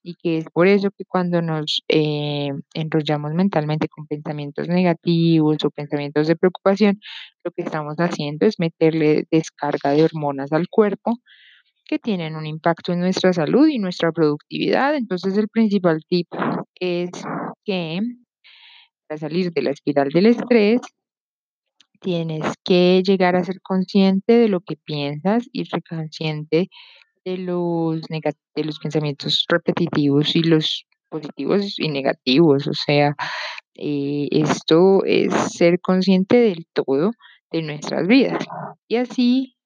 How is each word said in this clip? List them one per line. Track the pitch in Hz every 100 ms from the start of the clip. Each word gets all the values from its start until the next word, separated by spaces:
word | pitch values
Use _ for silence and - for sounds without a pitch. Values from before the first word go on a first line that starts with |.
Y | 180
que | 170 175 160
es | 160
por | - 180
eso | 202 196
que | _
cuando | 190 185 180 175
nos, | 170 156 156 - _
eh, | 156 151 147 147 147 143 143 -
enrollamos | - 156 160 147 151 147
mentalmente | 160 196 170 151 156 156
con | - 151
pensamientos | 151 151 151 143 143 147
negativos | 175 180 165 - 170 165 165 151 151
o | 151
pensamientos | - 147 147 143 151 156
de | 165
preocupación, | 185 - 196 196 208 202 - - - _
lo | -
que | -
estamos | 170 156 147 151
haciendo | 170 - 147 147 202
es | -
meterle | 165 _ 160 160 151 151 -
descarga | 160 160 _ 147 147 139
de | 147
hormonas | 160 156 147 139 139
al | 156 180
cuerpo | - 208 - - 233 _ _ _ _ _ _
que | - 208
tienen | - 190 160 156
un | 156
impacto | 156 175 165 -
en | 175
nuestra | 180 185 185
salud | 175 151 208 311
y | 269
nuestra | 190 175 165
productividad. | 165 151 147 _ 156 160 - 269
Entonces, | 302 220 180 190 196
el | 220
principal | 226 220 202 180 160 _
tip | 175 175 - - - - _
es | 180 175 175 180 - - - -
que | - 190 165 170 233 240 _ _ _ _ - - _ _ _
para | 156
salir | 151 165 180
de | 165
la | 131
espiral | 139 - 143 139
del | 170 214
estrés, | 240 - 240 208 247 - _ _ _ _ _ _ _ _ _ _ _
tienes | 196 170 165 156 156 226
que | - 180 180 185
llegar | 185 190 180 180
a |
ser | 180 185
consciente | - 190 185 202 190 190 - 233
de | 233
lo | 180
que | - 151
piensas | - 151 143 147 185 226 240
y | - 170
ser | 170 -
consciente | 165 156 - 160 156 151 160 190 - - _ _ _
de | - 185
los | 180 180 170 170 165 160 160
nega-, | 160 156 147 _
de | -
los | 156 151
pensamientos | 156 156 151 139 - - -
repetitivos | 170 - 160 170 - 143 139 147
y | 170
los | 160 160 156 - - _ _
positivos | 156 147 - 139 202 202 -
y | 156
negativos. | 143 135 - - 131 165 139 147
O |
sea, | 151 - 147 143 147 - - - - _
eh, | - 147 147 139 147 143
esto | - 151 160 - 160 190 190
es | - - - - -
ser | - 170 175
consciente | - 185 185 185 190 247
del | 233 165 165
todo | - 139 135 180 240 - _ _
de | 165
nuestras | 156 147 156 135 170
vidas | 262 220 - - - - - _
y | 226
así | 247 233 247 254 262 _